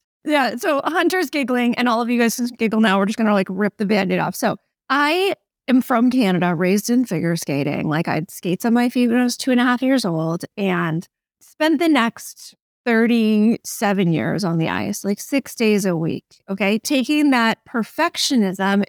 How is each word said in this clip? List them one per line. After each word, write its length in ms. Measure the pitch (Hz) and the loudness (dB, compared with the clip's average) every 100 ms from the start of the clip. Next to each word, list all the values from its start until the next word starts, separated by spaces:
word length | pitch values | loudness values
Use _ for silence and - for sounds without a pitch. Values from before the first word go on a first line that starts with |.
| _ _ | _ _
Yeah, 300 | - 294 247 | -2 0 0
so 280 | 233 392 277 | -2 -2 -2
Hunter's 460 | - 349 330 370 302 | -2 0 0 0 -2
giggling, 440 | 302 254 247 240 233 | -2 -2 0 0 0
and 120 | 247 | 0
all 120 | 226 | 0
of 80 | 233 | 0
you 120 | 240 | 0
guys 160 | 233 - | 0 0
can 100 | 240 | -6
giggle 340 | - 226 220 | -2 0 2
now. 180 | 220 196 | 2 2
We're 80 | 196 | 0
just 120 | 220 | 0
gonna, 160 | 220 | 0
like, 140 | 202 190 | 2 0
rip 260 | 190 208 - | -2 -4 -2
the 100 | 202 | 0
Band-Aid 340 | 208 190 180 | 0 0 -2
off. 160 | 160 - | -2 -2
So 200 | 220 - _ _ - | -4 -4 _ _ -4
I 460 | 277 294 349 392 - _ _ - | -2 0 0 0 -4 _ _ 0
am 140 | 254 | 0
from 280 | - 240 254 | 2 2 2
Canada, 440 | 254 196 180 180 | 2 2 2 0
raised 360 | 165 180 202 - | 2 2 2 2
in 140 | 240 | 0
figure 320 | 247 160 170 165 | 0 -2 -2 -2
skating. 520 | - 143 143 135 156 | -2 -2 -2 -2 -2
Like, 200 | 151 170 | -2 -2
I 60 | |
had 160 | 156 165 | -4 -6
skates 340 | - 180 185 | -8 -4 -2
on 80 | 240 | 0
my 160 | 233 240 | 2 2
feet 200 | 254 240 | 0 2
when 100 | 240 | 2
I 60 | |
was 120 | 247 - | 0 -2
two 140 | 269 | 0
and 100 | 247 | 2
a 40 | |
half 180 | 247 247 | 2 0
years 220 | 262 262 | 2 0
old 400 | 208 160 160 170 - - | 0 -2 -2 -4 -8 -4
and 500 | 196 175 170 160 - _ _ _ | -2 0 -2 -4 -6 _ _ _
spent 380 | - - 311 277 | -20 -2 0 2
the 100 | 330 | 2
next 640 | 277 226 - - - - - _ _ 247 | 2 2 -4 -14 -18 -20 -20 _ _ 0
thirty-seven 1300 | 226 233 233 220 214 220 - - - 202 196 170 | 2 4 4 4 4 2 0 -6 -4 0 2 2
years 320 | 160 117 175 | 2 0 -2
on 120 | 190 170 | -2 0
the 120 | 160 | 0
ice, 360 | 90 104 208 | -2 -4 -4
like, 160 | 196 208 | -4 -4
six 340 | - 277 - | -4 -4 -4
days 300 | - 220 208 | -2 2 2
a 100 | 190 | 0
week, 300 | 170 160 - - _ - | -2 -2 -6 -10 _ -10
okay? 300 | 196 196 220 | -4 0 0
Taking 520 | - 277 247 302 294 | 0 -2 0 0 2
that 280 | 254 226 - - | 2 0 -2 -6
perfectionism 1160 | 233 208 - 339 - - 254 190 190 190 202 | -6 -6 -2 -4 -2 -2 0 0 0 0 0